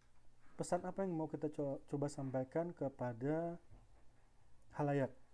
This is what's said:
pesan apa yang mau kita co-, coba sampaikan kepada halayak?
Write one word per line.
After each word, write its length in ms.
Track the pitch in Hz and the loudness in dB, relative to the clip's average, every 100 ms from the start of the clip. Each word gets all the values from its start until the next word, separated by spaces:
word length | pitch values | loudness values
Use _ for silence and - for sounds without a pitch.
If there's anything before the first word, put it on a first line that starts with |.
| - - - - - - | -18 -18 -16 -14 -8 -4
pesan 320 | 160 180 180 | 2 2 2
apa 160 | 185 | 0
yang 80 | 196 | 2
mau 160 | 160 156 | 2 0
kita 240 | 147 151 | 0 -2
co-, 320 | 151 143 135 | 0 0 0
coba 240 | - 143 143 | -2 0 0
sampaikan 640 | - 135 131 131 165 170 | 0 0 0 2 2 0
kepada 880 | - 139 - 123 113 135 156 170 175 - - - - - - - - - - - - | 0 -2 0 -2 2 2 2 2 -2 -8 -16 -18 -18 -18 -18 -20 -20 -18 -16 -8 0
halayak? 320 | 147 143 131 - - | 4 6 4 0 -16